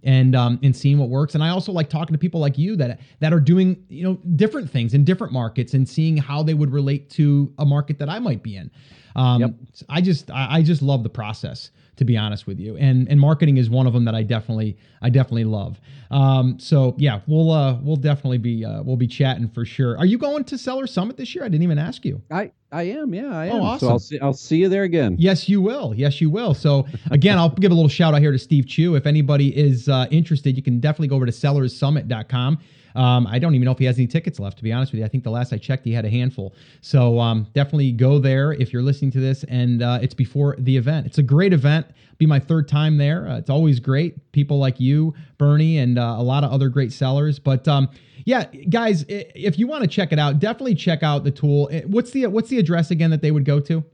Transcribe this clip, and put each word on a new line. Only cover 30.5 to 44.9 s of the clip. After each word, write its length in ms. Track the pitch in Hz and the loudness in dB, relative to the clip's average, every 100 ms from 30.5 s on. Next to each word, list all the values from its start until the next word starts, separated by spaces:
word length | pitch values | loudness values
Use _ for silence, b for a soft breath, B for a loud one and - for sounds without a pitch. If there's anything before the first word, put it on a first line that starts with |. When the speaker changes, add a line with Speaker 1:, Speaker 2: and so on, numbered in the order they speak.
| 131 | -2
Speaker 1:
you 60 | |
can 160 | 139 120 | 0 0
definitely 300 | 147 151 151 | 0 -2 0
go 80 | 135 | 0
over 80 | |
to 80 | 127 | 0
sellers 420 | 113 147 143 131 | -2 0 0 -2
summit 320 | - 139 151 - | -2 0 0 -2
dot 220 | 117 107 | -6 -4
com. 300 | 123 127 151 b b b | -4 -2 -2 b b b
Um, 320 | - 127 123 120 | 0 4 4 2
I 120 | 117 | 0
don't 160 | 170 | 2
even 120 | 139 127 | 2 2
know 60 | |
if 60 | 127 | 0
he 60 | |
has 140 | 127 120 | 0 0
any 80 | 120 | 0
tickets 340 | 165 165 - | 0 -4 -8
left, 160 | 98 - | -10 -8
to 80 | |
be 80 | 110 | -6
honest 180 | 117 131 | -4 -4
with 100 | 110 | -4
you. 40 | |
I 40 | 110 | -4
think 140 | 135 | -4
the 80 | 120 | -4
last 220 | 113 123 | -6 -4
I 60 | 107 | -6
checked, 260 | - 135 | -4 -6
he 80 | - | -2
had 140 | 117 110 | -2 -2
a 20 | |
handful. 460 | 120 123 127 95 b b b | 0 -2 -4 -12 b b b
So, 400 | - 139 123 117 | 0 2 4 2
um, 260 | 117 113 107 | 2 0 -2
definitely 400 | - 143 156 139 | -2 -2 0 0
go 260 | 117 127 143 | 2 4 4
there 360 | 135 131 139 | 2 0 0
if 180 | 156 127 | -2 -4
you're 80 | 123 | -2
listening 300 | 131 139 139 | -2 0 0
to 100 | 131 | 0
this, 240 | 131 135 | -2 -4
and, 380 | - 123 123 120 | -4 -2 0 0
uh, 160 | 120 123 | 0 0
it's 140 | 127 | -2
before 420 | - 117 143 143 135 | -2 -2 0 -2 0
the 200 | 127 131 | 0 2
event. 260 | 123 156 | 2 -2
It's 140 | - - | -2 0
a 40 | |
great 300 | 135 143 196 | 2 4 4
event. 360 | 175 135 156 - b b b | 4 4 2 -2 b b b
Be 80 | |
my 160 | 156 143 | 2 4
third 280 | 139 165 143 | 2 -2 0
time 280 | 147 156 151 | 0 2 2
there. 320 | 143 160 - | 2 -2 -4
Uh, 80 | 120 | -8
it's 140 | - | -2
always 300 | 139 160 131 | 2 4 2
great. 520 | 120 131 170 - _ | 0 -2 -2 -6 _
People 260 | - 143 143 | -2 0 0
like 220 | 135 123 | 0 0
you, 320 | 127 | 0